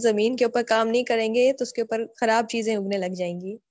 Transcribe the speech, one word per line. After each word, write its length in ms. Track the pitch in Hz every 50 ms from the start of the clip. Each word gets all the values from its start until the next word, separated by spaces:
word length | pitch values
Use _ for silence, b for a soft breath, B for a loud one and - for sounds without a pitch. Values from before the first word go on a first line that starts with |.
जमीन 340 | 233 226 214 208 214 233 254
के 80 | 240 247
ऊपर 180 | 233 226 240
काम 260 | 240 - 220 226 226 226
नहीं 160 | 226 247 247
करेंगे, 480 | - 233 226 220 220 226 247 247 262
तो 100 | 269 -
उसके 200 | 247 - - 240
ऊपर 240 | 220 220 226 226 226
खराब 400 | - _ - 240 220 220 233 233
चीजें 300 | 233 - 233 214 220 220
उगने 220 | 208 196 196 202 196
लग 140 | 180 185 185
जाएंगी, 420 | 180 180 175 175 180 185 190 214 233 _ -